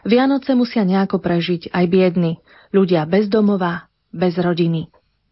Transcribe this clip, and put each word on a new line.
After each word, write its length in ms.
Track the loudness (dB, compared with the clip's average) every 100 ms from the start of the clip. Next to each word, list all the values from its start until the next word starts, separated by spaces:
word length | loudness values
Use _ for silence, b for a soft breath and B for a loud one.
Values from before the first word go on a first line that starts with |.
| 0
Vianoce 480 | 2 2 0 0 0
musia 320 | 0 0 0
nejako 320 | 0 0 -2
prežiť 540 | -2 -2 -2 -4 -4 -2
aj 100 | 2
biedni, 480 | 4 2 2 -2 -4 b b b 0
ľudia 320 | 2 0 0
bez 240 | 0 0
domova, 560 | 2 2 0 -2 -6 -12 _ _
bez 240 | -4 -4 0
rodiny. 540 | -2 0 -2 -2 -8 _ _ _ _